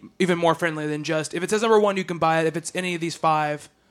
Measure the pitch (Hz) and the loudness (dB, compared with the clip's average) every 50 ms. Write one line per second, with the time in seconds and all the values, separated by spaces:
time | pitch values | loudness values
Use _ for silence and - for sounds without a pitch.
0 | - - - - 185 170 180 170 170 165 160 160 175 165 156 156 151 151 151 151 | -6 -14 -2 0 2 2 2 4 4 2 4 2 0 -2 -2 -2 -4 -4 -4 -4
1 | 151 151 160 156 151 - - 170 175 175 208 214 226 226 220 208 208 202 196 190 | -4 -2 -2 -2 -2 -4 -6 -6 -2 -2 -2 0 2 4 6 6 6 4 2 -2
2 | 185 - 175 165 165 160 165 165 165 160 156 170 160 - - 180 185 180 175 170 | -4 -4 -4 0 0 2 2 2 0 0 -2 -4 -8 -6 -6 -6 -4 -4 -4 -4
3 | 165 170 - - - 160 156 156 151 151 147 147 - - _ _ _ _ | -4 -6 -4 -2 0 0 2 2 0 -2 -4 -8 -10 -16 _ _ _ _